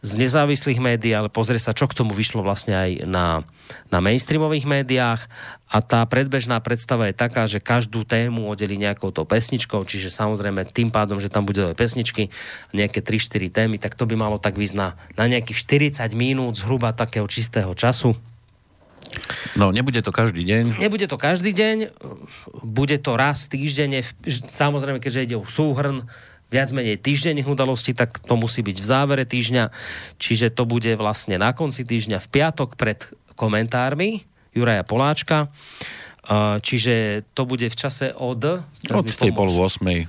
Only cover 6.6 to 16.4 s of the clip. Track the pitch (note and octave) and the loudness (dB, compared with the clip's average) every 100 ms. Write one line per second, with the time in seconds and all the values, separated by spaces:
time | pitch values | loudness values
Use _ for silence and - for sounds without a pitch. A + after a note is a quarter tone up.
6.6 | A#2 A#2 - A#2+ G#2+ F#2+ A#2+ A#2+ A2 G2+ | 0 -4 0 0 0 0 0 0 0 -2
7.6 | - A#2+ A#2 A2+ G#2+ A2+ A#2+ A2+ G#2 G2+ | 2 0 2 -4 0 0 0 -2 -4 -4
8.6 | G#2 G2 G#2 G2 G2 F2 D#2+ A2 - B2 | -4 -2 -2 -2 -4 -4 0 0 2 -2
9.6 | - G#2+ F#2 G2+ F#2 - G#2+ G#2+ G2+ F#2+ | -2 -4 -4 -6 -6 -2 -2 0 -2 -2
10.6 | F#2 - A#2 A2+ G#2 G2+ G2+ G#2+ G2+ G2+ | -4 0 2 2 0 0 -2 0 0 0
11.6 | F#2 E2 A#2 A#2+ A2 - G2+ - - - | 0 0 0 0 -2 -2 -4 -4 -14 -16
12.6 | - G2 G#2 - - A2 - G#2 F2+ - | -8 -2 0 -2 -2 -2 0 -2 -2 0
13.6 | A2+ G#2+ G#2 - A#2 A2+ G#2+ G#2 G#2+ G2 | 0 0 -6 -4 -2 0 0 0 -2 -2
14.6 | G#2 G2+ F#2+ F2 - - A#2 B2 A#2+ A2 | -2 0 -2 -4 -12 0 2 2 0 -6
15.6 | - C#3+ D3 C#3+ A2+ A2+ B2 C3 | 2 4 4 0 -4 0 0 2